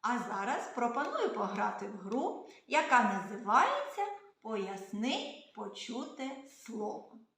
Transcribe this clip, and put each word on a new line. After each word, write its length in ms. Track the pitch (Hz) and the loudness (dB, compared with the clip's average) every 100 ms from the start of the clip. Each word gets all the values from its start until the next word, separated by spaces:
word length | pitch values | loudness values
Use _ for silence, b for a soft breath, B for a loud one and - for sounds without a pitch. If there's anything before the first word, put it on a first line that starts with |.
А 180 | 220 240 | 2 0
зараз 540 | 196 202 202 294 - | 0 -2 0 0 -2
пропоную 600 | - 240 254 302 605 415 | 0 2 2 0 2 0
пограти 540 | 214 196 202 208 - 202 | 2 -2 0 0 0 -6
в 80 | 208 | -8
гру, 520 | 190 240 339 - B B - | -2 0 0 -4 B B 0
яка 360 | 285 - 254 | 2 6 6
називається 1040 | 214 196 - 202 196 240 349 571 - - 415 - - _ | 6 2 -2 -6 4 6 6 4 -2 -2 -4 -4 -14 _
«Поясни 1000 | 220 214 190 190 - 208 240 302 - - - | -6 -4 -2 -6 -8 -2 0 0 -4 -10 -16
почуте 760 | - 202 - - 240 - - 262 262 - | -10 -10 -8 -8 -6 -6 -6 -6 -6 -14
слово». 720 | - - 220 214 - - - - | -18 -10 -6 -4 -6 -10 -20 -20